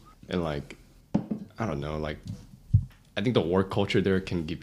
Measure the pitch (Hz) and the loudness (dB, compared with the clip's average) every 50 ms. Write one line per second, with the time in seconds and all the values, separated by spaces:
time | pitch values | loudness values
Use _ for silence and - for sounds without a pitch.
0 | - - - _ - - - 92 82 80 73 71 69 - - - - - - - | -20 -20 -20 _ -8 -4 -2 -2 0 -2 -2 -4 -6 -10 -16 -20 -20 -20 -20 -20
1 | - _ - - - - 214 - - - - - 113 101 76 71 71 76 78 78 | -16 _ -2 -2 -2 -2 -6 -8 -8 -12 -8 -6 -4 -4 -2 -4 -4 -4 -4 -4
2 | 78 76 76 - - - - - - - - - - - - - - - - - | -4 -4 -6 -8 -10 -12 -12 -12 -14 -18 -20 -20 -2 2 4 4 4 2 -6 -18
3 | - - _ 107 104 123 110 117 82 82 90 95 95 95 - 107 101 95 - 107 | -20 -10 _ -2 -2 2 2 2 2 4 4 2 2 2 0 0 0 2 2 2
4 | 87 98 95 92 92 - 95 87 78 78 82 - | 4 4 2 2 0 -2 -2 -4 -2 -4 -6 -8